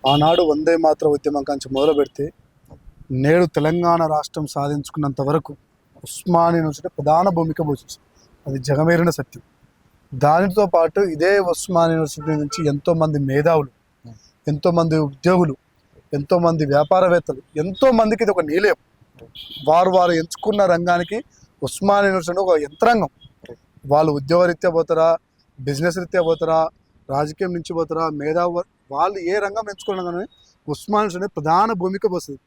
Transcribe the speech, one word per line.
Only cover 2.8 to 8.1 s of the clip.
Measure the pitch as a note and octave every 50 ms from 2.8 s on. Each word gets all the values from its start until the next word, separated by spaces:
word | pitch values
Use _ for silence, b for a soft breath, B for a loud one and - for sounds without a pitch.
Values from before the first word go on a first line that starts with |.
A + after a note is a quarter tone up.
| _ - _ _ - _ C3 B2+
నేడు | C3+ D3 D#3+ F3 F3+ D#3+ _
తెలంగాణ | D3+ C#3+ D#3 E3 F3 F3 E3+ E3+ E3 E3 D#3 D#3
రాష్ట్రం | D3+ C#3+ - - D#3+ D3+ C#3 -
సాధించుకున్నంత | D3+ C#3+ C#3+ D3 D3 C#3 - - D#3 D3 C#3+ C3 - C#3 C#3
వరకు | D3 D#3+ - - D3 _ _ _ _ _ _ _ _ - -
ఉస్మానియా | - - - - F#3 F3 E3+ E3+ E3+ E3+ E3+
యూనివర్సిటీ | D#3+ D#3 C#3+ - - - _
ప్రధాన | - C#3+ D3 D#3 E3 F#3 G3 F3+
భూమిక | E3 E3 D#3+ D#3 - E3 D3
పోషించింది. | C#3 - - - - _ _ _